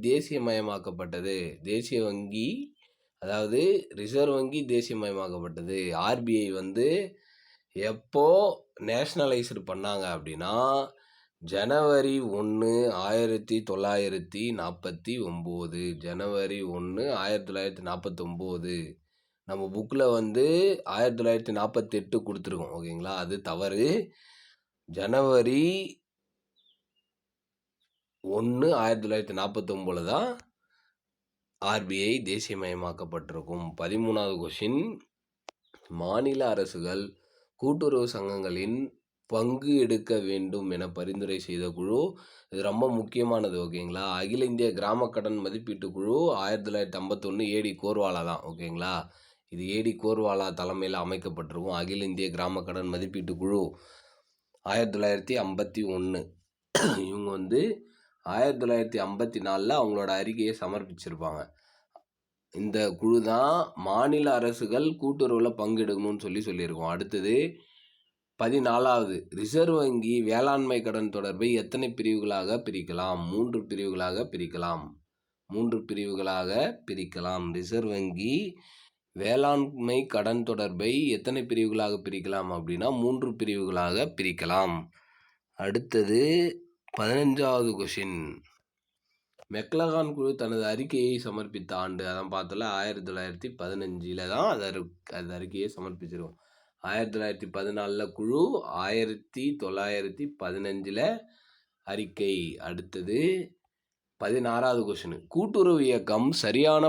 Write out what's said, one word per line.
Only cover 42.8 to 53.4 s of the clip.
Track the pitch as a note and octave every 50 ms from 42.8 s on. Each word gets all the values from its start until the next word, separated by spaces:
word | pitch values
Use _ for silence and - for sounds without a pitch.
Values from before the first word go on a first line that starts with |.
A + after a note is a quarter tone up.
| C3 C3
முக்கியமானது. | A#2+ A2 G#2+ A2 - A#2+ A#2+ A#2+ A#2 A2 G#2+ F#2+ F2 F2
ஓகேங்களா? | F2 E2+ E2+ F2 F2 F2 F2 F#2 G2 G2
அகில | F#2 F2+ F#2+ G2 A#2 C3 B2+
இந்திய | B2 A#2 A#2 A#2+ A2+
கிராம | F#2 F#2 G2+ G#2 A2+ B2 B2 A2+
கடன் | A2+ A2+ G#2 G#2+ G#2+
மதிப்பீட்டு | G#2 G2 G2 G2+ A2+ A#2 A2 G2+ F#2 G2 F#2
குழு | F#2 F#2+ G2 G#2+ B2 D3+ E3+ E3 B2
ஆயிரத்தி | G2 G2 G2+ G#2+ G#2 G2+
தொள்ளாயிரத்தி | G#2 G#2 G#2 G2+ F2+ F#2 F#2
ஐம்பத்தொன்னு | F#2+ G2 G#2 G2 G2+ G2 G2 G#2 A2 G#2
ஏ | G#2 G#2+
டி | G#2+ G#2 F#2
கோர்வாலா | - - G#2 G#2+ G#2 G2+ F#2+ F2+ E2+ E2+
தான். | E2+ E2 -
ஓகேங்களா? | - E2 E2 E2+ E2+ E2 E2 E2+ F2 F#2 F#2 - - F2 - - - - _ _ _ -
இது | E2+ F2 F#2 F#2+
ஏ | G2+ A2
டி | A2 A2+ G2
கோர்வாலா | F2 G#2+ A2 A2 G#2+ G#2+ G#2 G2 G2 F#2+ F#2+ F2
தலைமையில | F2 F2 F2+ F#2+ F#2+ F#2+ F#2 F#2 F2+
அமைக்கப்பட்டிருக்கும். | F2 F2+ F#2+ F2+ F#2+ G2 E2 E2+ E2 D2+ D#2+ E2+ F2+ F#2+ F2+
அகில | E2+ F2 F#2 G2 G2+ G2+
இந்திய | F#2+ F#2 F2+ F#2+ F#2
கிராம | E2+ F2 F2+ F2+ F#2+ F#2
கடன் | F2+ F#2 F2+ F#2 F#2 F2+
மதிப்பீட்டு | F2+ F2+ F#2+ F#2 G2 G2 F2 F2+ F2+
குழு | E2+